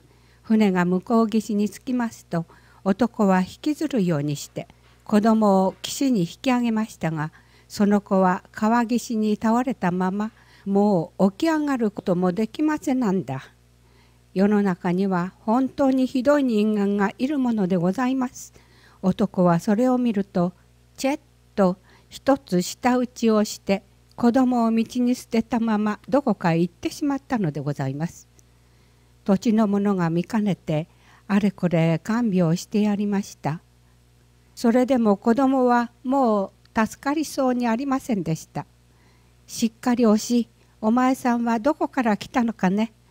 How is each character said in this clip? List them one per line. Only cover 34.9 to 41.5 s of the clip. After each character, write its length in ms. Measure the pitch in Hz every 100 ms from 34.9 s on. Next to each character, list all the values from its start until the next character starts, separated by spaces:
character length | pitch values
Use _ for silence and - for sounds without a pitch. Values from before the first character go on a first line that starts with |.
| 254
も 200 | 220 196
子 180 | 233 233
供 300 | 262 269 247
は 260 | 240 233 _
も 500 | 254 277 240 208 190 - _ 233
う 120 | 220
助 160 | -
か 100 | 277
り 120 | 302 285
そ 260 | - 254
う 20 |
に 140 | 247 240
あ 80 | 226
り 100 | 285
ま 140 | 262
せ 160 | - 196
ん 80 |
で 120 | 160 160
し 120 | -
た。 180 | 147 - _ _ _ _ _ _ _ -
「し 180 | - 226
っ 60 | -
か 140 | 254 240
り 100 | 226
お 100 | 214
し、 320 | - 240 226 _ _ _
お 120 | 220
前 240 | 247 254 262
さ 180 | 254
ん 100 | 240
は 160 | 233